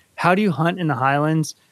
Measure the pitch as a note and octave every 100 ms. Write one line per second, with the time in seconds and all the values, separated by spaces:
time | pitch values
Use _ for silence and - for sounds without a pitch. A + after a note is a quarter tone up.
0 | _ - E3+ F#3 G#3+ C#3 E3 F3+ D#3+ B2+
1 | C3 C#3+ D3+ D#3+ D3 - _